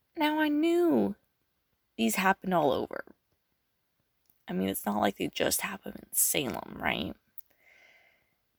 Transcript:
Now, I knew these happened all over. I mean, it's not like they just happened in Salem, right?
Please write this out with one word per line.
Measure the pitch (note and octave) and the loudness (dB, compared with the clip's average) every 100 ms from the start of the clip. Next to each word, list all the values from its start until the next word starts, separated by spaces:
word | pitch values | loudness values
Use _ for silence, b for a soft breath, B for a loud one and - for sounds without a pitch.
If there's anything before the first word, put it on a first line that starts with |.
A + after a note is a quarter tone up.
| _ - | _ -2
Now, | D4+ D4+ | 0 2
I | D4+ | 2
knew | D4 D#4+ E4+ F4 C4+ G3+ G3+ _ _ _ _ _ _ _ - | 2 2 4 4 4 2 -2 _ _ _ _ _ _ _ -2
these | A3+ G#3 | 0 2
happened | F#3+ F#3+ F#3+ | 2 2 0
all | F3 D3 | 2 4
over. | F#2+ A2 - - - _ _ _ _ _ _ _ _ _ _ _ _ - | 2 -2 -8 -12 -20 _ _ _ _ _ _ _ _ _ _ _ _ -6
I | |
mean, | F3+ F#3+ | -2 -2
it's | G3 - | -2 -4
not | G#3 | 0
like | G#3 - | 0 0
they | F#3+ | -4
just | - - - | -2 0 0
happened | F#3 G3 - - | -4 -8 -12 -14
in | - | -6
Salem, | - - - C3 E2 - - | 0 0 0 -2 -6 -10 -4
right? | E2 A#1 - - _ - - b b b b b b b b b _ | -2 -2 -4 -8 _ -20 -20 b b b b b b b b b _